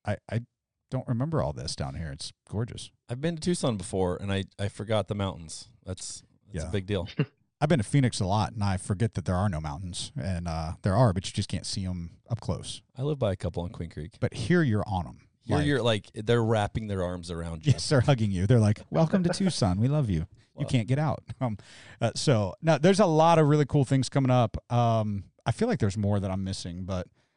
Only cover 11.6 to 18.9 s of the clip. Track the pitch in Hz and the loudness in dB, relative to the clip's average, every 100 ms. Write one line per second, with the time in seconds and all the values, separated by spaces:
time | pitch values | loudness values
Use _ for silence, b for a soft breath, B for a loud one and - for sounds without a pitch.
11.6 | - 101 92 90 85 - - - - 82 | -6 -6 -4 -6 -8 -14 -8 -6 -4 -6
12.6 | - - _ - 143 143 107 92 87 87 | -8 -14 _ -8 -6 0 0 0 -4 -6
13.6 | 87 - 80 - 76 - - - 110 175 | -8 -8 -10 -10 -12 -6 -6 -4 2 2
14.6 | 143 107 98 95 80 - _ _ - 147 | 4 0 0 -4 -4 -12 _ _ -2 0
15.6 | 147 135 117 107 - - 110 120 113 110 | 2 2 2 0 -4 -6 2 2 4 2
16.6 | 101 120 107 98 90 90 85 85 85 80 | 0 -2 -4 -2 -2 -4 -8 -8 -8 -2
17.6 | 143 - - 143 117 127 107 92 98 123 | 0 0 2 2 4 2 2 2 4 6
18.6 | 104 107 - | 6 2 0